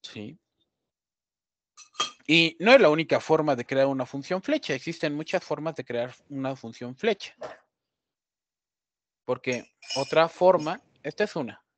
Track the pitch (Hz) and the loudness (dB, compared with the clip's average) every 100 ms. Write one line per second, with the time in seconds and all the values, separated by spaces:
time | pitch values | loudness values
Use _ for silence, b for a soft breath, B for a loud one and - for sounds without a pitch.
0 | - 117 107 165 _ _ _ _ _ _ | -16 -14 -14 -16 _ _ _ _ _ _
1 | _ _ _ _ _ _ _ - - - | _ _ _ _ _ _ _ -20 -20 -8
2 | - - - 165 165 - 196 262 180 151 | -8 -8 2 4 4 2 6 8 8 4
3 | 156 127 - 160 151 127 117 135 135 135 | 2 -2 2 0 2 -2 -2 0 0 0
4 | 127 139 135 180 - 294 - 131 - 165 | -6 -8 -6 -6 -2 -4 -2 -6 -6 -6
5 | 160 147 156 185 - 147 156 151 131 120 | -4 -4 -4 -6 -4 -6 -6 -8 -8 -6
6 | 123 - _ 139 135 131 117 117 123 131 | -6 -10 _ -6 -6 -6 -12 -12 -14 -4
7 | 220 208 - _ - - _ _ _ _ | -2 -2 -6 _ -16 -16 _ _ _ _
8 | _ _ _ _ _ _ _ _ _ _ | _ _ _ _ _ _ _ _ _ _
9 | _ _ - 123 - 123 - _ - - | _ _ -6 -4 -2 -6 -8 _ -10 -6
10 | 139 156 165 - 180 180 156 196 _ _ | 0 2 2 4 4 4 0 -8 _ _
11 | 143 - 208 175 120 101 _ | -12 -4 -4 -4 -8 -10 _